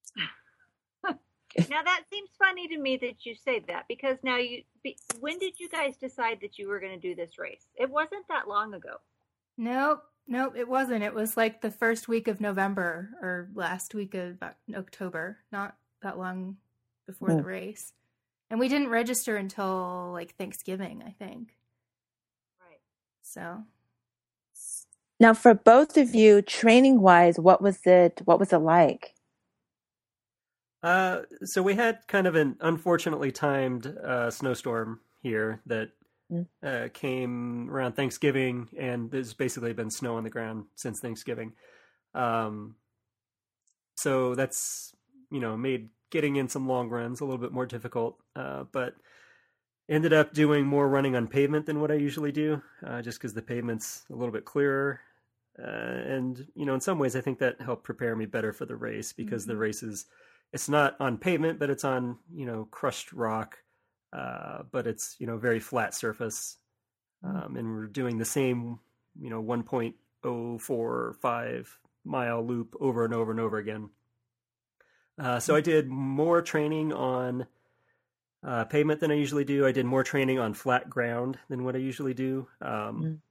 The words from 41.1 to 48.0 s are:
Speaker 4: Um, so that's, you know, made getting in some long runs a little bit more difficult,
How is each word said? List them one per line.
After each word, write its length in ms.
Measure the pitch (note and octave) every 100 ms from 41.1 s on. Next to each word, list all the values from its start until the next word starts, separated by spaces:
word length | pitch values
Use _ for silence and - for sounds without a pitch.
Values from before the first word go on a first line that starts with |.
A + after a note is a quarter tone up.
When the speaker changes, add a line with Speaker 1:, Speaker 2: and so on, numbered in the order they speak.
| A2+ - A#2 A2+ - - _ _ _ _
Speaker 4:
Um, 640 | - A#2+ A2+ A2 G#2+ G#2+ A2 _ _ _ _ _ _ _ _ _ _ _ -
so 400 | D3 C3 B2+ B2
that's, 600 | C3+ - - - - _ _ _ -
you 80 | C#3+
know, 180 | A2+ A2
made 320 | C3 B2+ A2 _ _
getting 240 | E3 D3 C#3+
in 120 | B2+
some 200 | C3+ C3
long 220 | B2+ A#2+
runs 300 | A#2+ A#2+ B2
a 60 | C#3+
little 140 | B2+
bit 120 | A#2
more 140 | B2+ B2+
difficult, 540 | A#2+ A#2+ A#2+